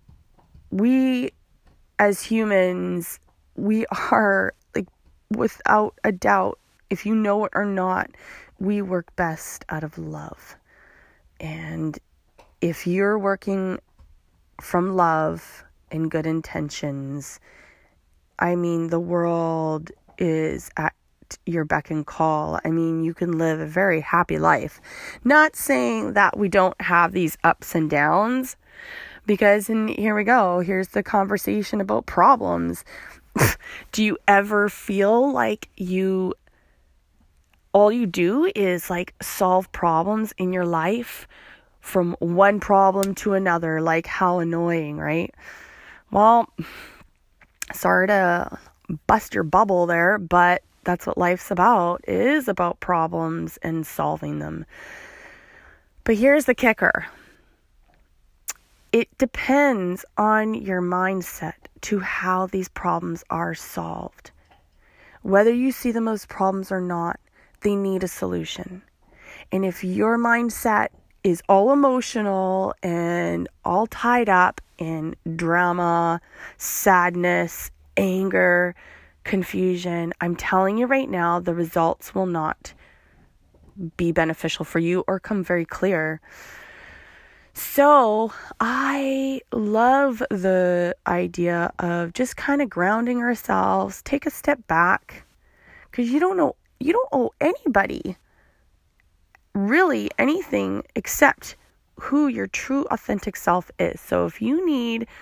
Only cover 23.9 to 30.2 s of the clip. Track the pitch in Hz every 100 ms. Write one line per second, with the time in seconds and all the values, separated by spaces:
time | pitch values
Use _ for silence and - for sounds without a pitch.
23.9 | 160 147 170 175 160 160 151 147 - -
24.9 | - - - 240 302 311 - - 262 247
25.9 | 226 214 208 196 - 202 196 185 - -
26.9 | 175 170 190 165 - 165 - - 170 156
27.9 | 147 147 170 220 254 254 - _ - -
28.9 | - - - - 202 208 208 202 220 214
29.9 | - 214 208